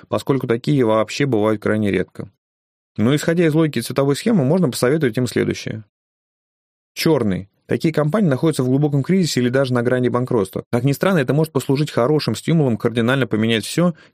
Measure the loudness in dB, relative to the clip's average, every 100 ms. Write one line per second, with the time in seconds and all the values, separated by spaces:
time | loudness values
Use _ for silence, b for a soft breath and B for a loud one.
0 | B -4 -2 -2 0 -2 0 2 2 2
1 | 0 -2 0 2 0 0 0 0 0 0
2 | -2 -10 -18 _ _ _ _ _ _ -2
3 | 0 0 0 2 2 2 0 -2 -4 -2
4 | 0 0 0 2 2 2 0 0 0 2
5 | 0 0 -2 0 -2 -2 -6 -10 -12 _
6 | _ _ _ _ _ _ _ _ _ -4
7 | 0 0 0 -4 -6 _ -4 -2 -2 0
8 | 0 0 0 0 0 0 0 0 2 0
9 | 0 0 0 0 0 0 0 0 0 0
10 | 0 0 0 -2 -2 -6 -4 -2 0 0
11 | 0 2 0 0 0 -2 -2 -2 -2 0
12 | 2 2 0 -4 0 0 2 0 -2 0
13 | 0 0 0 0 0 0 -2 0 0 -2
14 | B